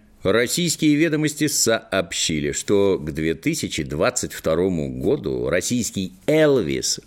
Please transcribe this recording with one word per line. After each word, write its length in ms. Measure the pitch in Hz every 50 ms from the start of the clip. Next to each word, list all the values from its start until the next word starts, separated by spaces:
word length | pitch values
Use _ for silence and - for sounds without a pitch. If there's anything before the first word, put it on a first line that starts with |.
| _ _ _ - -
"Российские 720 | - 101 113 123 120 - - 175 170 147 - - 151 147
ведомости" 500 | 143 160 170 147 151 156 151 147 - 151
сообщили, 1080 | 143 - - - 113 113 110 - - - 95 87 - - - - - 82 76 73 71
что 460 | 69 - - - 104 101 101 98 92 76
к 140 | 71 78
две 240 | 76 73 80 80 80
тысячи 480 | 73 - 147 165 - - 95 - - 76
двадцать 500 | 67 73 73 92 123 - - - 82 -
второму 560 | - - - 80 80 90 95 90 80 73 67
году 600 | 64 64 65 90 135 - 117 76 65 62 62 65
российский 600 | 78 92 - - 123 123 110 - - 101 95 90 - - -
Elvis 720 | - 151 156 156 151 139 127 98 73 67 64 - - - - -